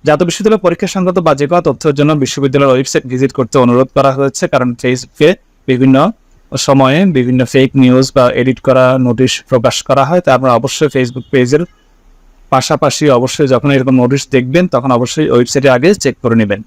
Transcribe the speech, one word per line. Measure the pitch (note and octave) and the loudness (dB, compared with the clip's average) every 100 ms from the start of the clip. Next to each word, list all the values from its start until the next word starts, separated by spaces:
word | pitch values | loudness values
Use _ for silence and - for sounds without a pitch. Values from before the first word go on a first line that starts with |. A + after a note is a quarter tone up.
জাতীয় | D3+ D3+ F3 | 0 0 0
বিশ্ববিদ্যালয় | - G#3+ G#3+ F3 | -2 -2 0 0
পরীক্ষা | E3+ F#3 | -2 -6
সংক্রান্ত | G3 F3+ F3+ | -2 -2 0
বা | E3 | 0
যে | C#3 C#3+ | -2 0
কোনো | F3 | 0
তথ্যের | E3+ A#2+ D#3 C#3+ | -2 -2 -4 0
জন্য | D3 | 0
বিশ্ববিদ্যালয়ের | D#3 C3 - C#3 C#3 C#3 | 0 -2 -2 -2 0 2
ওয়েবসাইট | B2+ C3+ D#3+ B2+ | 0 0 -4 -4
ভিজিট | B2+ C3 | -4 -2
করতে | - A#2+ C#3 | -2 -2 0
অনুরোধ | A#2+ A#2+ C3 | 2 2 0
করা | - C3+ | 0 -2
হয়েছে, | C3 C#3 - F3+ | 0 -4 -4 -4
কারণ | C#3 B2 A#2+ | -2 -2 -4
Facebook-এ | B2 B2+ - _ D3+ F#3+ _ _ - | -4 -6 -8 _ 0 0 _ _ -4
বিভিন্ন | B2+ C3+ C3 E3+ - _ _ _ | 0 2 4 2 -4 _ _ _
সময়ে | C3+ - C#3 C3 D3 F#3+ | -8 0 2 2 2 0
বিভিন্ন | C#3+ B2 B2+ | 0 0 0
ফেক | A#2+ C3+ C3+ C#3 | 0 2 2 2
নিউজ | B2+ B2+ C3 | 4 4 2
বা | C3+ B2 C3 | 2 0 0
এডিট | B2+ A#2+ | -2 -2
করা | - B2+ B2+ C3 | 0 2 2 2
নোটিশ | B2+ A#2 B2+ - _ | -2 0 0 -2 _
প্রকাশ | B2+ A#2+ - | -2 0 -4
করা | - C#3 | -2 -2
হয়। | C3+ F3+ | 0 0
তাই | F3 | 0
আপনারা | B2+ C3 | 0 2
অবশ্যই | A#2 C3 - D3+ | 0 -2 -2 -2
Facebook | C3+ B2 B2+ - | -2 -4 -6 -4
পেজের | C3+ B2 D3 F3 _ _ _ _ _ _ _ _ | -2 0 0 -2 _ _ _ _ _ _ _ _
পাশাপাশি | C3 - D#3 C3+ - D3 | -4 -2 -2 -2 0 0
অবশ্যই | B2 B2+ - C#3+ | 2 0 -2 0
যখন | B2+ C#3 | 0 2
এরকম | C#3 B2+ C3 | 0 2 2
নোটিশ | A#2+ C3+ - | 2 -2 -2
দেখবেন, | C3 B2+ D#3 F3+ | -2 0 0 0
তখন | B2 C3 | -2 0
অবশ্যই | A#2+ B2 - D3+ | -2 -2 -4 0
ওয়েবসাইটে | B2 B2 C#3+ C3+ | 0 0 0 2
আগে | B2 D#3 | 2 2
চেক | G3+ C3+ - | 0 -2 -4
করে | B2 A2+ | -2 0
নেবেন। | G#2 G2+ | 0 -4